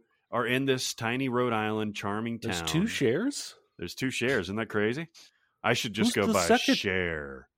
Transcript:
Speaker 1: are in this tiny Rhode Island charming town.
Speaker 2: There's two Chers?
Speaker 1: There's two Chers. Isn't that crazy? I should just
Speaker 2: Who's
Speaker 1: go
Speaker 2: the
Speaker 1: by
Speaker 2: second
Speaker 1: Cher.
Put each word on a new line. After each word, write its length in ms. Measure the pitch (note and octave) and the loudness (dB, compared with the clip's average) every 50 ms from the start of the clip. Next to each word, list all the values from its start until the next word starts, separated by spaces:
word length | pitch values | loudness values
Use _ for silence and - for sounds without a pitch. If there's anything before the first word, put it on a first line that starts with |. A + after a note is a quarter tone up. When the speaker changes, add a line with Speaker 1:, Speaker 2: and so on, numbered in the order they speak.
| _ _ _ _ _ - | _ _ _ _ _ -4
Speaker 1:
are 160 | - A#2+ A#2+ | -4 -2 0
in 180 | A#2 B2+ C3 C#3 | 0 0 0 2
this 280 | C3+ C3 B2+ - - - | 0 0 0 0 -6 -6
tiny 340 | - A#2 A2+ B2 C3 C3+ B2+ | -4 -2 -2 -2 0 -2 0
Rhode 240 | A#2+ B2 B2 B2 | 2 2 2 2
Island 420 | A2+ G#2+ G#2+ G#2+ G#2+ G#2+ A2 G#2+ G#2 | 2 0 0 0 0 -2 -2 -4 -4
charming 420 | - G#2 G2+ G2+ A2 A2+ A#2 A#2 A2+ | -4 -4 -4 -2 -2 -4 -4 -6 -4
town. 140 | - G#2 | -4 -4
Speaker 2:
There's 100 | F#2 E2+ E2 D#2+ | -2 -2 -2 0
two 160 | D#3 E3 G#3 | 0 0 0
Chers? 680 | A3+ - - C#3+ A2 B2+ F3 A#3+ C#4+ C#4+ - - - - _ _ _ _ | 0 0 2 2 2 2 2 0 -2 -4 -6 -10 -12 -14 _ _ _ _
Speaker 1:
There's 180 | - F2 F2 - | -12 -10 -10 -6
two 140 | - C3+ C3 | -4 -4 -2
Chers. 360 | - - A#2+ C3 C#3 G#2+ F2 | -2 0 0 2 0 0 0
Isn't 100 | F2+ G2+ | -2 -4
that 140 | A2+ A2+ G#2 | -4 -4 -2
crazy? 380 | - G#2+ G#2 A2 A#2+ D#3 E3 - _ - - - _ _ _ _ _ - | 0 0 2 2 0 -2 -8 -10 _ -20 -20 -20 _ _ _ _ _ -2
I 120 | - A2+ A#2+ | 0 2 2
should 180 | - - A#2 | 2 0 -4
just 240 | F#2+ A2 G#2 A#3+ - | 0 2 2 2 4
Speaker 2:
Who's 80 | A2 G2+ | 2 2
Speaker 1:
go 20 | |
Speaker 2:
the 60 | - | 4
Speaker 1:
by 140 | - F#2+ E2+ | 4 4 6
Speaker 2:
second 280 | E2+ A3+ B3+ - C#4 B3+ | 6 4 4 4 2 2
Speaker 1:
Cher. 680 | - - G2 F#2 F#2 F2+ E2+ E2 D2+ C#2+ C#2 C2+ C2 - _ _ | 2 2 0 0 0 0 0 -2 -4 -6 -10 -12 -14 -16 _ _